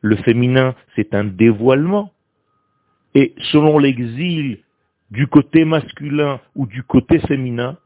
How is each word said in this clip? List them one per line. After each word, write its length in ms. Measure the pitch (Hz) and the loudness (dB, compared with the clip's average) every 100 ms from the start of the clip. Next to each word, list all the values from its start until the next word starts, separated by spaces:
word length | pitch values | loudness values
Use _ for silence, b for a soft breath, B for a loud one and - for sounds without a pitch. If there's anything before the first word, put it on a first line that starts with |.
Le 160 | 110 107 | -2 -2
féminin, 580 | - 117 123 131 131 127 _ - | 0 0 2 2 0 -4 _ -8
c'est 180 | 104 | -4
un 100 | 101 | -4
dévoilement. 880 | 104 92 113 107 120 131 160 202 202 _ _ _ _ _ _ _ _ _ _ 135 | -4 2 2 4 2 2 0 -4 -6 _ _ _ _ _ _ _ _ _ _ 0
Et 180 | 139 - - | 0 -2 -2
selon 280 | 151 151 151 | 2 4 4
l'exil 800 | 139 123 120 117 180 165 143 104 _ _ _ _ _ | 2 0 -6 -6 -6 -4 -6 -8 _ _ _ _ _
du 180 | 107 143 | -4 2
côté 360 | - 135 160 | 2 2 0
masculin 800 | 160 160 - - 143 147 147 135 _ - | 2 0 -4 -14 -8 -4 -4 -4 _ -10
ou 120 | 131 | -10
du 160 | 113 | -10
côté 360 | 127 131 - - | 0 0 2 -2
féminin 580 | - 139 127 120 123 160 | 0 -4 -4 -6 -6 -8